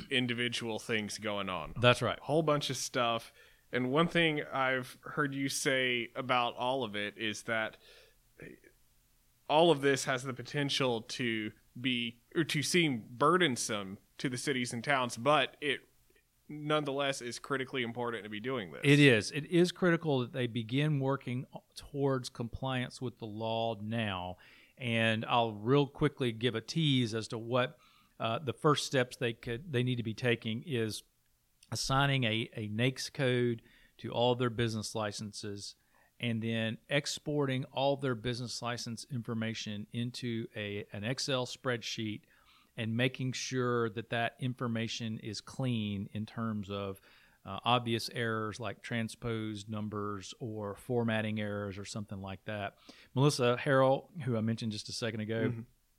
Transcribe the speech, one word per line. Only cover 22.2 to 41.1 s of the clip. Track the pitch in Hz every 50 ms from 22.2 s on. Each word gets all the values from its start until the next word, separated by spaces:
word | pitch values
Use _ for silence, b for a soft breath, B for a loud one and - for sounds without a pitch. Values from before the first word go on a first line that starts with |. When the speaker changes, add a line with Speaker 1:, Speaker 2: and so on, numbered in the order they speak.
| 123 -
Speaker 2:
compliance | - - 117 113 - - 135 131 131 127 123 135 - -
with | 131 120 110 -
the | 120
law | 110 104 107 113 113 113 113 113 113 113 101
now. | 104 107 113 117 110 104 95 90 90 90 90 B B B B B B B B -
And | 127 120 117 113 113 113 110 110 117
I'll | - 123 120 117 113 107
real | 104 104 117 135 143 143
quickly | 131 - - 151 143 - - 135 120 113
give | 110 120 123 107
a | 113
tease | 113 - - 165 160 147 135 127 123 107 107
as | 113 107 -
to | 127 113
what, | 113 117 127 123 123 139 - b b b b b b b b -
uh, | - 113 113 131
the | 160 123 110
first | - - 151 143 - -
steps | - - 135 123 - -
they | - 131 117 117
could, | - - 127 117 120 170 190 139
they | 120 123
need | 127 127
to | 120 110
be | 117 107
taking | - - 123 117 117 - 113 110 117 -
is | 180 139 117 113 110 101 - - _ _ _ _ _ _ _ _ _ _ _ - _
assigning | 123 - - - 135 135 139 139 135 135 123
a, | 110 110 110 120 - -
a | 120 107 104
naics | 107 110 120 131 131 - - - -
code | - 139 127 123 123 123 120 117 113 b b b b b b b -
to | - -
all | - - 120 123 123
their | 120 127 120
business | 113 107 120 113 110 110 104 - -
licenses, | 113 107 104 101 - 113 104 - - - 104 101 101 - - - b b b b b b b b -
and | 123 120 113 113 110
then | 113 113 113 113 113 113 - _ -
exporting | 143 143 - - - - - 156 147 147 143 135 131 127 131 - -
all | 127 135 139 143
their | 135 139 135 123
business | 110 107 123 123 117 127 113 - -
license | 120 117 120 113 - 120 113 - - - 139
information | 123 110 - 117 113 110 113 110 - - 110 104 101 104 - -
into | 117 120 123 120 - 127 120 117 113 113 - -
a, | 107 107 101 101 101 - - -
an | 104 101
Excel | 117